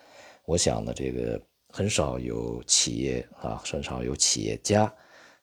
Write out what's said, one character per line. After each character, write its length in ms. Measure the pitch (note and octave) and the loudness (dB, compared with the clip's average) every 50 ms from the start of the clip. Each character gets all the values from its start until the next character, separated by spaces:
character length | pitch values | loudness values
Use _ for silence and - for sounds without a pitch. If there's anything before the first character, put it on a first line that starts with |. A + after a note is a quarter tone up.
| - - - - - - - _ - | -20 -20 -20 -20 -20 -20 -20 _ -2
我 120 | - E2 | 0 2
想 260 | F2 - D2 A#1 A1 G#1+ | 4 4 4 2 0 -2
呢， 80 | A#1 | -4
这 200 | A#1+ - C2+ C2 | -4 -4 -4 -4
个 280 | B1 B1 A#1 A#1 A1 G1+ - _ _ _ _ _ | -2 -2 -2 -2 -4 -4 -8 _ _ _ _ _
很 180 | - - F#2+ | -4 -2 -2
少 300 | G#2 - - D#2 C2+ B1 | 0 2 2 2 0 0
有 460 | B1+ B1 A#1 A1+ A#1 A#1 A#1 A#1 A#1+ A#1 | -4 -4 -4 -4 -4 -4 -4 -6 -6 0
企 340 | - - - - - A#1 | 2 2 4 4 2 0
业 260 | A1+ C2+ C2+ B1 A#1+ - - - - | 0 0 0 0 -2 -4 -8 -14 -8
啊， 220 | - A#1+ A1+ - - | -6 -6 -6 -6 -6
很 200 | - - D2 C#2+ | -6 -4 -4 -4
少 200 | - C#2 B1 A#1+ | -4 -4 -4 -2
有 120 | B1 B1+ | -2 0
企 260 | - - - - B1 | 2 2 2 2 2
业 160 | G#1+ G#1+ A1 - - | 0 -2 -4 -2 2
家 280 | - G2+ G#2 G#2+ G#2+ - - - - - - - - - _ | 4 4 6 4 4 0 -10 -20 -20 -20 -20 -20 -20 -20 _